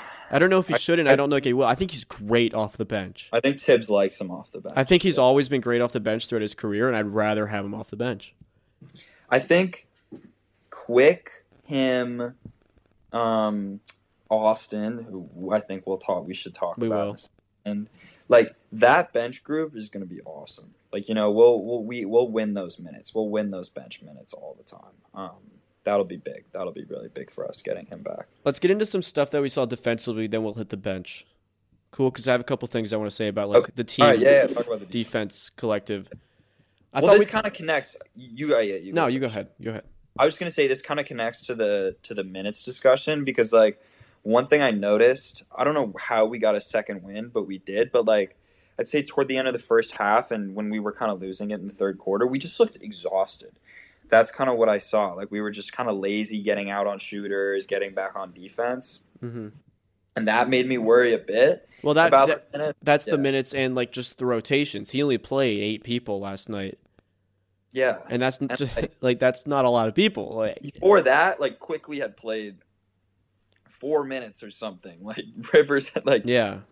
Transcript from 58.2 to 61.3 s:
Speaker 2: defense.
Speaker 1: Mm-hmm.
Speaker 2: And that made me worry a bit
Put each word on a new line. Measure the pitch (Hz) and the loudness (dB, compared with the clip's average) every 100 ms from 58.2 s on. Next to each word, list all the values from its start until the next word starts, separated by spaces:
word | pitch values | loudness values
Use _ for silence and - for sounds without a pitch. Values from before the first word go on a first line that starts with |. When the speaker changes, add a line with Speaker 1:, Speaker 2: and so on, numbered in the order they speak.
| 92 | -12
Speaker 2:
defense. | 87 92 - 120 127 - - _ _ | -14 -14 -6 -4 -4 -10 -16 _ _
Speaker 1:
Mm-hmm. | 120 117 107 - _ _ _ _ _ - | -12 -12 -14 -16 _ _ _ _ _ -4
Speaker 2:
And | 107 | 0
that | 113 123 | 2 2
made | 131 127 | 2 2
me | 127 | 0
worry | 110 120 123 | 6 6 6
a | 110 | 2
bit | - | 0